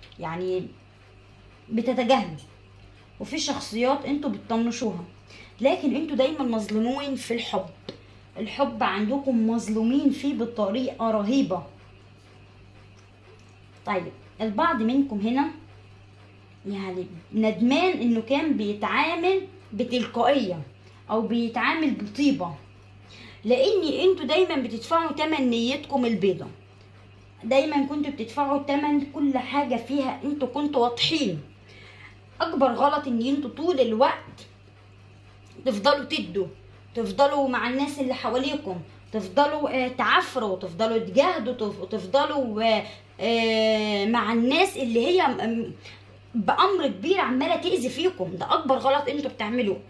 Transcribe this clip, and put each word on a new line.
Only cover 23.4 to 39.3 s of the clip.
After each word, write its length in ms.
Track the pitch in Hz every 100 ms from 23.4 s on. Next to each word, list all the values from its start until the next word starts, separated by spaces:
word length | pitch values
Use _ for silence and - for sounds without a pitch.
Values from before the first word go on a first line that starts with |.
لان 640 | 214 254 415 415 320 - 370
انتوا 140 | 349
دايما 320 | 269 320 349 294
بتدفعوا 560 | 226 214 - 330 320
تمن 380 | 277 311 302 254
نيتكم 540 | 233 233 277 - 269
البيضه، 420 | 240 214 190 175 - - - - - - - - - -
دايما 420 | 226 262 311 285 -
كنتوا 240 | 294 285
بتدفعوا 500 | - 226 285 277 277
تمن 380 | 277 285 294 294 -
كل 260 | - 285 254
حاجه 380 | - 285 262 240
فيها، 440 | - 277 254 -
انتوا 240 | 277 294 254
كنتوا 340 | 285 294 269
واضحين. 580 | 240 240 - 320 240 156 - - - - - - - - - -
اكبر 320 | 339 302 262
غلط 340 | 233 277 302 285
ان 160 | 226 247
انتوا 240 | 285 262
طول 300 | 208 339 277
الوقت 640 | 233 220 277 - - - - - - - - - - - - - - - 262
تفضلوا 380 | 202 233 285
تدوا، 420 | 262 311 180 190 180 - - - -
تفضلوا 540 | 233 202 190 277 285 269
مع 200 | 240 233
الناس 320 | 262 294 -
اللي 140 | 254
حواليكم، 680 | 254 233 247 285 294 202 175 - - -
تفضلوا، 720 | 220 185